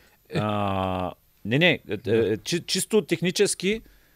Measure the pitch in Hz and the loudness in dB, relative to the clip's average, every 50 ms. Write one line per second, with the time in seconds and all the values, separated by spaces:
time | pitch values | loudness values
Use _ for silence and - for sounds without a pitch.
0 | _ _ _ _ _ - - - 104 107 104 104 101 98 98 95 95 95 92 92 | _ _ _ _ _ -6 -2 -2 0 0 0 0 0 0 0 0 0 -2 -2 -2
1 | 92 87 - - _ _ _ _ - 101 120 147 175 175 131 - - - 104 98 | -4 -6 -8 -10 _ _ _ _ -4 0 2 4 4 4 4 2 -2 -6 -8 -6
2 | - - 117 113 113 92 110 - - - 175 170 - - - 190 - - 220 214 | -2 0 2 2 4 2 0 -2 -2 -4 -4 -4 -4 -4 -4 -4 -2 2 2 2
3 | 156 - 170 - 165 185 - - 202 175 - - 175 190 220 226 - - - _ | 2 2 -2 -2 -2 -2 0 2 0 0 0 -2 -2 -2 -2 -4 -6 -14 -20 _
4 | _ _ _ | _ _ _